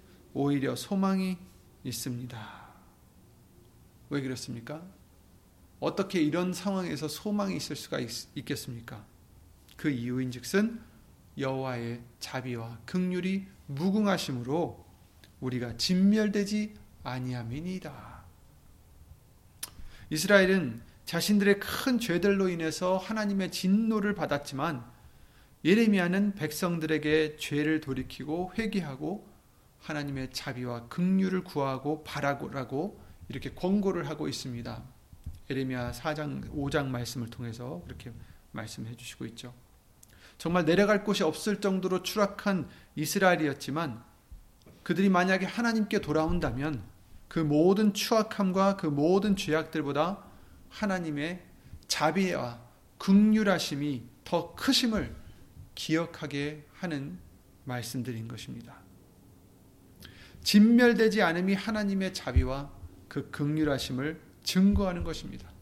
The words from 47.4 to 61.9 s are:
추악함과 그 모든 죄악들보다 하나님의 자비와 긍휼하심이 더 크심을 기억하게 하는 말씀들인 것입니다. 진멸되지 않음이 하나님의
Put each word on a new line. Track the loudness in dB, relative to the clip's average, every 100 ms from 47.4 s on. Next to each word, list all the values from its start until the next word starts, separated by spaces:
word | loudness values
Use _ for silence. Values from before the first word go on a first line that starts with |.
| 4 6 6 6 4
추악함과 | 2 2 2 2 0 2 4 2 2
그 | 0
모든 | 2 4 4 4 0
죄악들보다 | 2 0 0 -2 0 0 0 -2 -12 -20 -20 -20 -18
하나님의 | -4 -2 -2 -2 -4 -4 -6 -14 -20 -20 -10 -6
자비와 | 0 2 4 2 0 -4 -10 -18 -20 -20 -2
긍휼하심이 | 6 8 10 6 4 2 0 -4 -4 -4 -8 -16
더 | -2 -2 -2 -4
크심을 | 2 2 2 0 -4 -8 -18 -20 -20 -20 -18 -10
기억하게 | -2 0 0 -8 -8 -6 -6 -8 -16
하는 | -8 -6 -4 -6 -12 -16 -20 _ -16 -8
말씀들인 | -8 -6 -6 -6 -6 -8
것입니다. | -10 -12 -14 -14 -20 -20 -20 -20 -20 -20 -20 -20 -20 -20 -20 -20 -20 -20 -20 -20 -8
진멸되지 | 4 8 10 10 8 6 4 4
않음이 | 2 2 0
하나님의 | 0 -2 -2 0